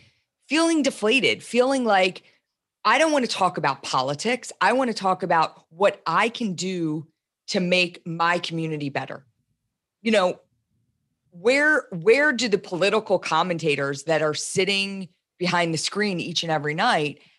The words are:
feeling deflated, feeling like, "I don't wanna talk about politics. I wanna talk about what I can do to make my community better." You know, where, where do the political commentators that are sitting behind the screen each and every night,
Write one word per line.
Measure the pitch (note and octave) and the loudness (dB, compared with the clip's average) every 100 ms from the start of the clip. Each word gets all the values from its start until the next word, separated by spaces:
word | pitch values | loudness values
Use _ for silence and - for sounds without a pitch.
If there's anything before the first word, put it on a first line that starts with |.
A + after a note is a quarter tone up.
| _ _ _ _ - | _ _ _ _ -4
feeling | D4+ E4 E4 | 0 2 2
deflated, | C4+ - G#3 C4 E3 G#2+ | 0 0 0 2 2 -2
feeling | - A#3 B3+ C#4 A#3 | -2 0 2 2 2
like, | G3 F#3 F3+ _ _ _ _ _ _ G#3+ | 2 2 -2 _ _ _ _ _ _ 2
"I | B3+ | 4
don't | D#4+ | 4
wanna | D4 A#3 | 2 0
talk | - F#3 F3+ | 0 0 0
about | D3+ C3 | -4 -4
politics. | - C#3 C3 D3 A3 B3 - - | -4 -2 -2 -2 -4 -4 -6 -2
I | F#3+ | 0
wanna | B3 B3+ | 2 0
talk | G#3 F#3+ F3+ | -2 -2 -2
about | F3 E3+ D#3 - _ | 0 2 0 -4 _
what | E3 G3+ - - | 0 0 0 -2
I | E3+ A3+ | 0 0
can | A3+ A3 | 0 -6
do | D#3+ F#3 F3+ D#3+ D#3 D#3 _ _ _ - | -4 -4 -2 -2 -4 -8 _ _ _ -6
to | G3+ | -2
make | F3+ F3+ F3 F3+ F3 | 2 2 0 -4 -10
my | E3 E3+ F3 | -2 0 0
community | F3 E3 D#3+ D3+ C#3+ | -2 -6 -4 -4 -6
better." | C#3 C3 D3 - _ _ _ _ _ _ _ | -6 -8 -12 -18 _ _ _ _ _ _ _
You | A3+ | 0
know, | G#3+ F3+ - _ _ _ _ _ _ _ _ _ | 2 2 -2 _ _ _ _ _ _ _ _ _
where, | F3 G#3 C4+ D4+ D4+ - | -4 2 4 4 2 0
where | F3 F3+ C4 D4+ | -2 4 4 4
do | A#3+ A#3 | 2 0
the | G3 | -2
political | - E3+ G3 G#3 G#3+ F3+ | -2 0 2 0 0 -2
commentators | - D#3+ F3+ E3 D#3 C#3 C#3 C#3 | 0 0 0 -2 -2 -2 -2 -6
that | - D#3 | -2 0
are | D#3 D3+ | 0 -4
sitting | - F#3+ F#3 G3 G3 G3 F#3 _ _ - | -4 -2 0 0 -4 -8 -12 _ _ -6
behind | F3 F3+ E3+ | -2 0 0
the | D#3 | -2
screen | - G3 G#3 F3 | -4 -2 -2 -2
each | E3 E3+ | -4 -4
and | E3+ | -2
every | D#3 D3 D#3 | -2 -2 -2
night, | A#3+ F#3 D3 C#3 _ | 0 0 -2 -8 _